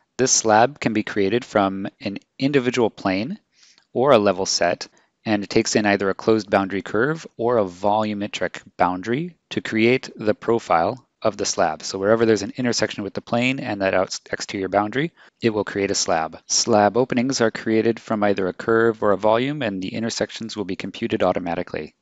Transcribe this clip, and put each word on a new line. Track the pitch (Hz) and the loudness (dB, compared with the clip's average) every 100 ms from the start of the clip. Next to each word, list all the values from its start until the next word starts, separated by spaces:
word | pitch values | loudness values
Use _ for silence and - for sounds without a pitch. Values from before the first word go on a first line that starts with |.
| _ - | _ -2
This | 127 | 2
slab | - 113 107 127 147 | 2 4 6 4 2
can | 120 | -2
be | 107 | 0
created | 101 107 98 117 | -2 0 0 0
from | - 107 95 95 104 - | 0 0 0 -2 -8 -8
an | 104 98 - - | -10 -10 -14 -6
individual | 135 143 123 123 107 | 0 2 0 2 0
plane | - 98 92 123 214 _ _ _ _ _ | 0 -4 -2 -4 -8 _ _ _ _ _
or | 113 135 | -2 4
a | 120 | 4
level | 101 92 95 | 4 2 -2
set, | - 87 - - _ _ _ - | 0 0 -2 -6 _ _ _ -4
and | 104 | -2
it | 98 | 0
takes | 113 110 | 0 2
in | 120 104 | 0 2
either | 101 98 | 2 0
a | |
closed | 92 - 110 101 | -2 0 0 2
boundary | 104 98 95 | 0 0 -4
curve | - 104 131 160 - - | -4 -2 0 -2 -10 -6
or | 117 120 | 0 0
a | |
volumetric | 98 87 101 107 107 104 104 - 90 - - - | 0 -2 0 0 0 -4 -6 -6 -6 -8 -16 -2
boundary | 90 92 101 127 175 - _ | 0 0 -4 -4 -6 -12 _
to | - | -8
create | - 110 113 127 - | -4 2 4 2 -2
the | - 107 | -4 -2
profile | 101 - 117 - 85 87 131 _ _ | -2 0 -2 2 2 2 -2 _ _
of | 110 101 | -4 -2
the | 98 | -4
slab. | - 85 78 | 0 -2 -2
So | - 98 | -8 -4
wherever | 98 113 113 | 2 4 4
there's | 107 | 2
an | 98 - | 0 -4
intersection | 123 110 107 - | -2 -2 -2 -4
with | 98 | -8
the | - | -8
plane | - 120 123 135 | -4 -2 0 -2
and | 120 101 | -4 -2
that | 95 | 0
outs-, | 95 98 - - | 0 0 -4 -8
exterior | - - 104 95 | -10 -6 -6 0
boundary, | 98 107 123 165 - - _ | 0 0 -2 -4 -8 -20 _
it | 117 | -2
will | 107 | 0
create | 95 101 98 | -2 -2 -2
a | 98 | 0
slab. | - 85 80 80 - | 0 0 -2 -8 -4
Slab | - - 107 104 107 | -2 2 4 4 4
openings | 127 123 127 131 | 0 0 0 2
are | 113 | 0
created | - - 110 113 110 | 0 0 2 2 0
from | - 110 | -2 0
either | 104 101 92 | 2 2 0
a | |
curve | - - 113 117 110 | -2 0 4 4 2
or | 104 | 2
a | 95 | 2
volume, | 107 113 131 151 | 4 2 0 -4
and | 117 95 | -4 -4
the | 95 | -6
intersections | 110 113 - 107 - 113 110 | -6 -6 -4 -6 -6 -10 -8
will | 95 | -6
be | 95 | -6
computed | 98 - 113 110 | -8 -8 -4 0
automatically. | 95 92 87 85 87 82 78 _ | 2 0 -2 -6 -6 -8 -10 _